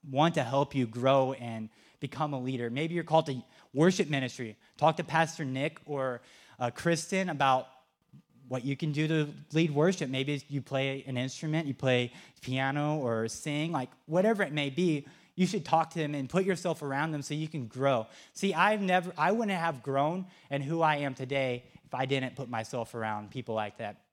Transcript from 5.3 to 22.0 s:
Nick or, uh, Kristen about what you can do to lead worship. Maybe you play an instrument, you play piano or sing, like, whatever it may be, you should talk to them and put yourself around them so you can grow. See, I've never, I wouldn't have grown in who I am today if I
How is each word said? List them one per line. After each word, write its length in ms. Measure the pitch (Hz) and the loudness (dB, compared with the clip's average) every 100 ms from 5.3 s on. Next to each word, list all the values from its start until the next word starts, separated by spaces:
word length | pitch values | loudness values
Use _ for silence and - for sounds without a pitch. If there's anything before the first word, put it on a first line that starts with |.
| - 139 | 0 -6
Nick 340 | 131 151 160 - | -2 -4 -6 -8
or, 340 | 143 131 120 - - - - | -4 -2 -4 -12 -20 -20 -4
uh, 100 | 123 | -4
Kristen 600 | - 170 165 - 190 185 | 0 0 0 0 -2 -2
about 400 | 147 135 135 - - _ _ _ - _ _ 131 | 2 4 4 0 -18 _ _ _ -20 _ _ -6
what 140 | 127 | -4
you 140 | 127 135 | -2 -2
can 160 | 156 | -2
do 160 | 143 156 | 0 2
to 180 | 160 147 - - | 2 0 -6 -4
lead 200 | 151 165 | 0 2
worship. 380 | 143 165 190 135 | 4 2 2 -2
Maybe 320 | 131 135 143 - | -2 -2 -4 -4
you 140 | 139 | -6
play 420 | - 135 135 135 139 | -2 -2 -2 -4 -4
an 120 | 127 | -4
instrument, 500 | 131 - 156 156 151 | -4 -4 -2 -2 -2
you 60 | |
play 400 | 127 135 123 123 - - _ | 0 2 2 2 -6 -20 _
piano 580 | - 131 135 147 147 151 | -6 -2 0 0 0 0
or 280 | 127 113 113 | 0 0 -2
sing, 460 | - 156 147 165 | -6 -4 -2 -2
like, 160 | 156 127 - - | -4 -6 -12 -2
whatever 360 | 160 208 214 | 2 2 2
it 120 | 170 | 0
may 160 | 147 143 | 0 -2
be, 360 | 135 180 147 - - _ - | 0 2 2 -4 -20 _ 0
you 100 | 185 | 0
should 200 | 196 156 | 0 2
talk 240 | 165 165 | 2 2
to 100 | 170 | -4
them 160 | 151 147 | -4 -4
and 140 | 131 | -2
put 160 | 175 196 | 0 0
yourself 360 | 175 175 156 | 0 -2 -4
around 300 | 143 139 160 | -4 -2 -2
them 100 | 151 | -4
so 120 | 135 | -6
you 160 | 151 156 | -6 -6
can 180 | 156 113 | -6 -8
grow. 400 | 127 139 123 110 - - | 0 2 2 0 -14 -20
See, 220 | - 196 | -4 -2
I've 260 | 160 196 214 | 4 2 4
never, 320 | 190 180 180 175 | 2 2 0 0
I 160 | 160 | 2
wouldn't 260 | 220 214 185 | 2 0 0
have 240 | 165 139 | -2 -2
grown 440 | 139 135 147 180 185 - - | -2 2 2 -2 -8 -16 -6
in 120 | 143 | -4
who 200 | 143 165 | -2 2
I 140 | 156 147 | 2 2
am 140 | 143 | -2
today 520 | 131 131 139 131 123 - - _ | -4 -4 0 0 -2 -8 -20 _
if 80 | |
I 120 | 127 | -4